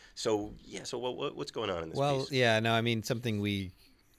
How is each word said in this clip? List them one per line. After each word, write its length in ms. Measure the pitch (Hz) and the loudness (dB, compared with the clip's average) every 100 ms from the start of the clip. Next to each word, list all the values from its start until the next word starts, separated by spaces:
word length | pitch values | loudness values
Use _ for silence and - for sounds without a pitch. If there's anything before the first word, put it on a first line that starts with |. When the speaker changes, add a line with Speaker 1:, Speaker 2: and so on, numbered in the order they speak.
| - | -20
Speaker 1:
So, 380 | - 117 107 104 - | -6 0 0 0 -10
yeah, 200 | - 110 | -12 -12
so 120 | - 123 | -8 -6
what, 180 | 123 - | -4 -4
what, 180 | 143 | -6
what's 160 | - 143 | -6 -8
going 200 | 123 104 | -2 -2
on 120 | 87 | 0
in 60 | 82 | -2
this 80 | - | 0
Speaker 2:
Well, 220 | 143 135 | 0 0
Speaker 1:
piece? 100 | - | 0
Speaker 2:
yeah, 280 | 127 120 110 | 4 6 6
no, 120 | 113 | 4
I 100 | 113 | 2
mean, 200 | 117 113 | 2 0
something 380 | - 120 120 104 | 0 -2 0 0
we, 320 | 101 101 92 - - _ _ | 0 0 -4 -10 -20 _ _